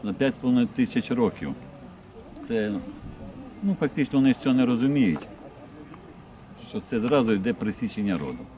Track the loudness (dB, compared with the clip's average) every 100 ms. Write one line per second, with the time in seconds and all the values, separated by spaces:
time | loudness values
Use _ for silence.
0 | -6 0 0 0 2 4 4 2 0 0
1 | -2 0 0 0 -8 -8 -12 -18 -18 -20
2 | -20 -20 -18 -18 -4 0 0 -2 -6 -12
3 | -14 -14 -14 -14 -16 -4 0 2 0 0
4 | 0 4 4 4 2 4 4 4 2 4
5 | 4 2 -4 -16 -18 -18 -20 -18 -18 -18
6 | -20 -20 -20 -20 -20 -18 -8 -8 -2 -2
7 | 4 4 6 4 2 -2 -2 -2 -4 -2
8 | 0 0 -2 -8 -12